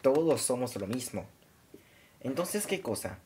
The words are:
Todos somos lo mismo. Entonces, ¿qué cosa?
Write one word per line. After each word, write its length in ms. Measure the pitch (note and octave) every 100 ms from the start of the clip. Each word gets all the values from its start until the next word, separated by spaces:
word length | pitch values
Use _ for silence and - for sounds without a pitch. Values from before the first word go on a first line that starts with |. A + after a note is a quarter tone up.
Todos 400 | C3 C#3+ E3 B2
somos 340 | - B2 B2
lo 120 | - G2
mismo. 380 | B2 A#2 G2 G2+ - _ _ _ - - - - _
Entonces, 460 | B2+ C#3 F3+ G#3 G#3
¿qué 140 | F#3+
cosa? 380 | - G#2 F#2 G2